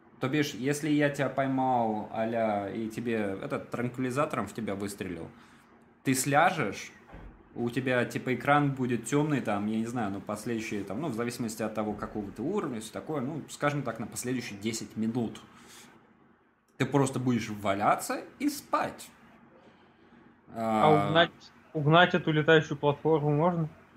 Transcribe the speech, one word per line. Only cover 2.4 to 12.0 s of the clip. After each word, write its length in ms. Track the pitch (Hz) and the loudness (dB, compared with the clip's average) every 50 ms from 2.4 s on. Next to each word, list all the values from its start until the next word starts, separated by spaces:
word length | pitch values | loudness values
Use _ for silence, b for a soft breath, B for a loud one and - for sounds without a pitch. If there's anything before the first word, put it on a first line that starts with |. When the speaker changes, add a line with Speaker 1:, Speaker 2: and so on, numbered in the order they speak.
| 113 110 104 101 101 98 | 2 2 2 0 -2 -4
Speaker 1:
и 180 | 98 110 113 110 | -4 -4 -6 -6
тебе 480 | - 131 120 120 113 110 104 98 98 95 - | -6 -4 -2 -2 0 0 0 -2 -4 -6 -6
этот 260 | - - 117 - - | -6 -6 -6 -6 -6
транквилизатором 800 | - 113 120 120 - - 131 127 123 143 151 156 - 127 101 | -6 -4 -4 -4 -2 -4 -4 -2 0 0 -2 0 -2 -4 -4
в 60 | 95 - | -4 -6
тебя 200 | - 110 101 98 | -6 -4 -4 -4
выстрелил, 540 | 95 101 98 - - 98 90 87 82 92 95 b b b b b b b b b b b - _ _ - | -4 -4 -6 -6 -6 -8 -8 -8 -8 -10 -12 b b b b b b b b b b b -20 _ _ -2
ты 120 | 139 127 | 0 0
сляжешь, 760 | 127 - 143 139 147 165 190 175 160 120 98 92 - - - - - - - - - - - - - - - - | 0 2 2 4 4 4 4 4 0 -2 -2 -4 -6 -12 -14 -18 -20 -20 -18 -18 -18 -18 -18 -20 -20 -20 -14 -6
у 160 | 113 120 120 | -4 -4 -2
тебя, 340 | 120 139 123 131 127 123 117 | -2 -2 0 2 2 2 0
типа, 280 | 113 - 117 - 131 127 | 0 -2 -4 -2 -2 -2
экран 380 | 120 - 143 143 147 147 139 | 0 2 4 4 4 4 2
будет 340 | 131 127 127 120 123 113 - | 0 0 0 0 -2 -2 -2
темный, 360 | - 147 143 151 156 147 123 | 0 2 2 2 2 0 0
там, 260 | 110 113 104 101 104 | 0 0 -2 0 0
я 100 | 107 110 | 0 -2
не 80 | 110 113 | -2 -2
знаю, 260 | 117 120 127 110 98 | -2 -4 -4 -4 -4
ну, 100 | 101 98 | -4 -6
последующие, 600 | 98 - 104 104 - 120 117 113 110 - 110 101 98 | -6 -6 -8 -6 -4 -4 -4 -4 -4 -6 -6 -6 -6
там, 180 | 101 104 120 | -6 -6 -6
ну, 80 | 165 156 | -4 -4
в 40 | 110 | -4
зависимости 460 | 110 120 120 117 - 120 107 110 - 110 | -4 -4 -4 -4 -4 -6 -6 -4 -4 -6
от 100 | 107 107 | -4 -4
того, 180 | 113 107 107 101 | -4 -4 -4 -4
какого 380 | - | -6